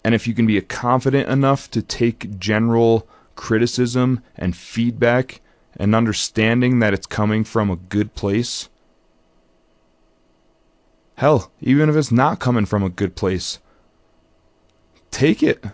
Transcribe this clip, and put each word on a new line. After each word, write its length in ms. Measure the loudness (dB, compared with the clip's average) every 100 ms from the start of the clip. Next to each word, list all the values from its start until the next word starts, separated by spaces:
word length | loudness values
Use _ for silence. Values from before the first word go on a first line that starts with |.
And 100 | 0
if 140 | 0 0
you 60 |
can 120 | 0 2
be 140 | 2
confident 680 | -2 -6 0 0 2 0 0
enough 420 | 0 2 0 -2
to 100 | -6
take 560 | -6 -2 -2 -2 -12 -8
general 720 | -2 0 2 4 4 2 -2 -20 _ -16
criticism 880 | -2 0 0 0 -2 0 0 -2 _ -6
and 220 | -6 -6
feedback 840 | -8 -2 -2 2 2 2 -2 -10 _ _ _ -4
and 180 | 2 2
understanding 840 | 2 -2 -4 0 0 2 2 2
that 140 | 2
it's 140 | 0 -4
coming 380 | -2 0 0 -2
from 240 | -2 -2
a 80 | -4
good 380 | -4 -2 -2 -4
place, 520 | -2 -2 -2 -8 -12 _ _ _ _ _ _ _ _ _ _ _ _ _ _ _ _ _ _ _ _ _ _ _ _ -2
hell, 360 | 2 2 0 _
even 280 | 0 2 4
if 60 | 2
it's 160 | 2
not 280 | 2 2 0
coming 260 | -2 0 0
from 180 | 0
a 60 | -2
good 260 | -2 -6 -2
place, 440 | -4 -2 -6 -12 _ _ _ _ _ _ _ _ _ _ _ _ _ _ _
take 300 | 0 0 2
it. 220 | 0 0 -8